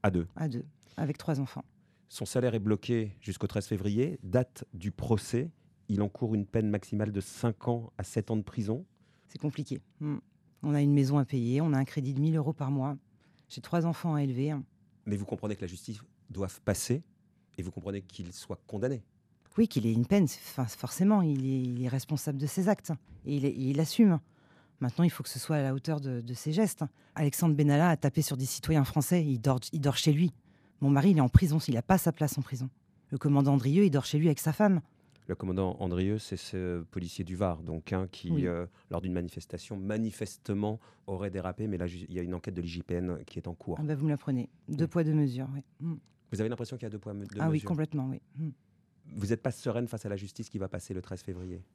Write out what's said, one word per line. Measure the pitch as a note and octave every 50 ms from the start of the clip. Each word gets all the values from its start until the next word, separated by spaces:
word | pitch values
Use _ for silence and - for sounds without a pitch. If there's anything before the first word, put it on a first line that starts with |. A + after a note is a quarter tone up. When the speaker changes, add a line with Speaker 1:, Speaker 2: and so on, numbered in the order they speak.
| -
Speaker 1:
À | G#2
deux ? | F#2 F2 E2+ E2+ _
Speaker 2:
À | - E3
deux, | D#3 A#2 B2 C3+ D3+ _ _ _ _ -
avec | - D#3+ C#3 D3
trois | - - - D#3 C3+
enfants. | C#3 B2+ - C3+ - _ _ _ _ _ _ _ _
Speaker 1:
Son | _ - - G#2
salaire | - - B2+ A#2+ B2+ A2+
est | A2+
bloqué | G2+ G#2+ G#2+ G2 - - A#2+ A#2 A2 G#2 F#2+ -
jusqu'au | - A2 F#2 - -
treize | G2 - G#2+ F#2+
février, | - A2 F#2+ F#2+ G#2 G2+ A2 C3 E3 F3+ -
date | - F#2+ F2+ B2+ B2+ - _ - - _ -
du | F#2 F2 G#2
procès. | - - - B2 A2+ G2+ - - - A#2 C#3 E3 - _ _ _ _ _ _ -
Il | G#2 G2 G#2
encourt | G2+ - - B2 A2 A2
une | G#2+ G2+
peine | - - A2+ G#2+ G#2+
maximale | G2+ G2+ - - - G#2 G#2+ G#2
de | G#2 G2+
cinq | F#2+ - - - - A#2 G#2+ _ -
ans | B2 A#2+ A#2+ A2+ A2+ _
à | - G2+
sept | - - A#2 G#2 -
ans | A2+
de | A2 G2+
prison. | - - - G#2+ G2+ A2 C3+ F#3 _ _ _ _ _ _ _ _ _
Speaker 2:
C'est | - -
compliqué. | - D3+ C3 - C#3+ - C3+ - - _ _ _
Hmm. | D3+ D3 D3 - _ _ _ _ _ _ _ _
On | - D3+ D3
a | D3 C#3+
une | C#3+ C#3+
maison | C#3+ C#3 C3 C#3+
à | D3 C3+
payer, | - - C3 A#2+ A#2 B2 C#3
on | D#3+ D#3+ D3
a | C3+
un | C3+
crédit | - - D#3 C3 C3 C#3
de | C3
mille | D3 D#3+ D#3+
euros | D#3+ C#3 C#3+ D#3
par | - D3 C3
mois. | C#3+ C#3 C3 C#3+ C#3+ C3+ _ _ _ _ _ _ _ _ _ _
J'ai | - -
trois | - - - E3+ D#3+
enfants | E3+ E3 - - E3+ D#3
à | D3
élever. | C#3+ C3+ B2+ A#2+ C3+ D3 D#3 C#3 B2 _ _ _ _ _ _ _ _
Speaker 1:
Mais | G#2 G#2
vous | G2 G2+
comprenez | - A2+ G2 - G#2 G#2
que | -
la | G2
justice | E2+ F2+ F#2 - - A2 G#2 - _ _ _ _ _
doive | G#2 F#2+ G2 F#2 - -
passer | _ - G2+ - - - A#2+ D3 - _ _ _ _ _ _ _ _ _ _ -
et |
vous | F2 F#2
comprenez | - G2 F2 G2+ G2 G2+
qu'il | F#2+ F#2 - - F#2 E2+ F2+
soit | - - - - - _
condamné. | _ - G#2 G#2+ C3 C#3 A#2 - _ _ _ _ _ _ _ _ _ _
Speaker 2:
Oui, | - A#3
qu'il | - - C#3 G#2+
ait | A#2 A2+
une | A2+ A#2+
peine, | - F#3+ G3+ F3+
c'est, | C3+ - -
enfin, | - - - - B2+
forcément, | A2+ - - - B2+ - - F#3 G3+ G#3+ G3+
il | F3+ D#3 C#3+ C3+ C3
est, | C3+ C3+ C3
il | B2+ B2+ B2 A#2+ B2+
est |
responsable | B2 B2 C3+ - - D#3 C#3 - D#3 C#3+ C3+
de | D3
ses | C#3+ - - F#3 F#3+
actes | G#3 - - - D#3+ - _ - - - -
et | C#3 C#3+
il | C#3+ C3
est, | C#3 -
il | A#2 C3 C3 C#3 C#3+
assume. | D#3+ D3 - - A#3 G3+ E3+ D3 - _ _ _ _ _ _ _ _ _ _ _
Maintenant, | C3+ B2 - - E3+
il | F3
faut | - - C3+
que | -
ce | - B2+
soit | - - D#3+
à | D3+
la | C3+ C3+ C3
hauteur | C3+ C3 - D#3+ D3
de, | C#3 C3+ B2+ A#2+
de | A#2 A#2 B2
ses | A2+ - D3+
gestes. | D#3 F3+ A3 F#3+ - - D3+ C3+ _ _ _ _ _
Alexandre | - D#3 C#3+ - - F3 E3 D3+
Benalla | C#3+ D3+ D3 C#3+ D3 E3 F3+
a | E3
tapé | C#3+ - C#3+ - -
sur | D3 - D3
des | B2+ C3+
citoyens | C3 - - - - D#3+ D3+ C#3
français. | B2+ - D#3 C3+ - F3+ F3 D#3+
Il | D3 C3 A#2
dort, | A2 C#3 C3 B2+ - -
il | - D#3+
dort | C#3 C#3+ C3
chez | - - D#3
lui. | D3 D3 F3+ F3 - _ _ _ _ _ _ _ _ _
Mon | C#3+ C#3
mari, | C#3+ C#3 C#3 G3
il | F#3+
est | D#3
en | C3+ B2
prison. | - - F#3+ D#3+ D3 D#3+
Il | - - B2
n'a | A2+
pas | - - F#3
sa | F3+ - E3+
place | - - D#3 C#3 -
en | -
prison. | C3 - C#3 A#2+ B2+ C3 _ _ _ _ _ _ _ _
Le | -
commandant | B2+ - D3 C#3+ C#3 C#3 C#3 C#3
Andrieux, | C#3 A2+ C3+ C#3+ F#3+ G#3
il | F#3+
dort | C#3 C#3+ B2+
chez | - -
lui | D3+ D#3
avec | E3+ C#3+ -
sa | - D#3+
femme. | D3+ - G#3+ G#3 F#3+ E3 - _ _ _ _ _ _ _ _
Speaker 1:
Le | - F2+
commandant | - - F#2+ F2+ F#2+ F#2+ F#2 F2+ -
Andrieux, | - F#2 F2 F2+ F#2+ G2 G#2 G#2+
c'est | - - G2
ce | F2+ - - - F#2 F#2 F2+ F2 F2 E2 -
policier | - G2 F2 E2+ - - F#2+
du | E2+ F#2
Var, | F2+ G2+ F#2 E2+ E2 E2+
donc, | - E2 E2 - - F#2+
hein, | F#2 F#2+ F2+
qui, | - - - F2+
Speaker 2:
Oui. | E2+ - F2
Speaker 1:
euh, | F2 F2 E2+ F2 F2 _ _ _ _
lors | - E2+
d'une | F2 F#2 F2+
manifestation, | F2 F2 F2 - - E2+ _ - E2+ - - A2
manifestement | G2 F#2+ G2 G#2+ A2 A2+ A2 G#2 - A2 G2 - - _ - G2+ G2+ G#2 G#2+ G#2+ A2 _ - _ _ _
aurait | - G2 F2+ G2+ G2+
dérapé, | F2+ F#2+ F2 F#2 F2+ - G#2+
mais | G#2+ G2+
là, | F2 F2
ju-, | F2 E2+ F2+ F2+ -
il | F2
y | F2+
a |
une | F2 F2 F2+
enquête | F2 - A2 F#2
de | F2
l'I | E2+
G | E2+ E2 F2 E2+
P | - F2
N | F2 F2+ F2+ F2+ C#2+ -
qui | - - -
est | -
en | F2+ F2
cours. | - - - E2+ -
Speaker 2:
Ah | D3+
ben, | D3 D#3
vous | C3+ D3
me | D#3
l'apprenez. | D3 C#3 - - C3+ B2 A#2+ - _ _ _
Deux | - D3 C#3 E3+
Speaker 1:
Oui. | D#3+
Speaker 2:
poids, | - F3 E3
deux | D3+ D#3
mesures, | D#3 D3 C3+ A#2+ B2+ C3 C3 C3+
oui. | C#3+ C#3 _ _ _
Mm. | C#3+ E3 D#3+ D3+ _ _ _ _ _ _
Speaker 1:
Vous | - G2
avez | G#2+ A2+
l'impression | A#2+ G#2 A#2+ - C3+
qu'il | A#2+ -
y |
a | A2
deux | G2+ G#2
poids, | - G#2+ G2+
deux | G2+ G2+ G2 G2+ G#2
Speaker 2:
Ah | D3
oui, | D#3+ D#3
Speaker 1:
mesures ? | D3+ G#2 -
Speaker 2:
complètement, | - C#3+ D#3 D#3 D#3 D3 C3
oui. | C3 - - _ _ _
Mm. | C#3 D#3+ D3+ C3+ _ _ _ _ _ _ _ _ _ _ - C#2+
Speaker 1:
Vous | F#2+ G2
n'êtes | G2 A2+ A2+
pas | _ B2+
sereine | A2+ - - C3 G#2+ A#2 A#2+
face | F2+ - G#2+ -
à | G#2
la | G2+
justice | F#2+ G2+ G2 - - A2+ -
qui | - G#2
va | F#2+
passer | F#2 F#2+ F#2 - - F#2+
le | F#2
treize | F2 - F#2 F2+
février ? | - - F2+ F2+ F2+ F#2 F2+ F2 F2+ _ _